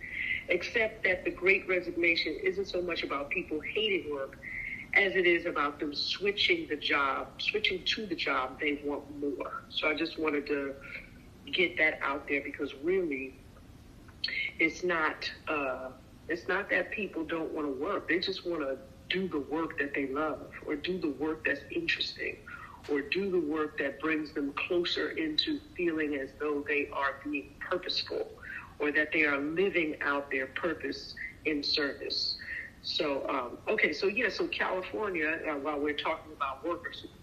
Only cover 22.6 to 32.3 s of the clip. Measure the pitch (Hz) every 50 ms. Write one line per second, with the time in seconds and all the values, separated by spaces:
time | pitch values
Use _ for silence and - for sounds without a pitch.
22.6 | - - - - - - 147 143 135 139 - 175 196 202 180 175 165 143 151 160
23.6 | 151 151 - - 147 139 - - - 156 156 151 156 147 - 156 143 139 143 -
24.6 | - - 180 175 175 - - - 151 151 147 - 160 156 156 - - - 151 139
25.6 | - - - - 180 170 160 156 156 147 147 139 135 135 - - 147 151 147 143
26.6 | 139 - 147 143 143 143 143 139 139 139 131 - - 147 147 143 139 - - -
27.6 | - - 185 180 - - - - - - - 175 - - - - - - - -
28.6 | - - - - 147 147 143 156 151 151 - 165 156 147 143 139 143 151 160 170
29.6 | 190 202 180 175 160 156 147 - 139 143 143 143 139 - 131 135 131 135 - -
30.6 | - 175 156 - - 135 143 - - - - - - - - - - 156 156 147
31.6 | 143 - - - 147 139 - - - - - - - -